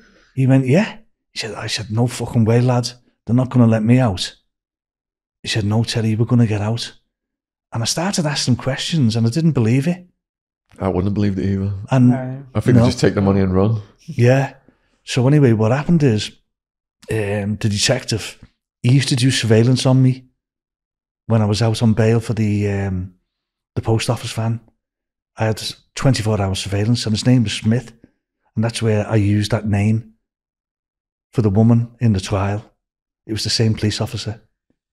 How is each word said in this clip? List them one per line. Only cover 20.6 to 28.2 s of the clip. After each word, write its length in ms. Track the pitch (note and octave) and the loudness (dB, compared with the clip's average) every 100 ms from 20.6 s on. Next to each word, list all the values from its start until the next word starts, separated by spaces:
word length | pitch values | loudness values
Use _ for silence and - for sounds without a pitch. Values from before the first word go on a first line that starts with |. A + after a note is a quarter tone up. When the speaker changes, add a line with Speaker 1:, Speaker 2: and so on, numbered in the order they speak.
| _ _ _ _ _ _ - | _ _ _ _ _ _ -2
Speaker 1:
when 140 | A2+ | 0
I 40 | G#2 | 0
was 160 | G#2+ | 0
out 180 | A2+ A2 | 0 0
on 120 | A#2 | 0
bail 260 | A2 A2 A#2 | 2 2 2
for 140 | A2+ | -2
the, 360 | A2 G#2+ G#2 G#2 | -2 -2 0 -2
um, 460 | G2+ G2 F#2 F#2 _ _ _ _ _ _ - | -2 -4 -6 -8 _ _ _ _ _ _ -8
the 60 | |
post 260 | - A2 - | -2 -2 -2
office 220 | A2+ A2+ | -6 -6
van. 260 | - A2+ A#2 _ _ _ _ _ _ _ - | -6 -4 -6 _ _ _ _ _ _ _ -4
I 80 | A2 | -2
had 160 | A2 - - _ - | -2 -6 -12 _ -2
twenty-four 440 | C#3+ A#2+ G#2+ G#2 | 0 0 0 -2
hour 140 | G2 F#2+ | -2 -4
surveillance, 500 | G2 G2+ G#2+ A#2+ A2 | -4 -4 0 -2 -2
and 60 | |
his 120 | G#2+ B2+ | -2 2
name 180 | B2+ | 2
was 100 | G#2+ | 2
Smith, 380 | - A2 A#2+ - - - _ | -2 -2 -2 -4 -20 -20 _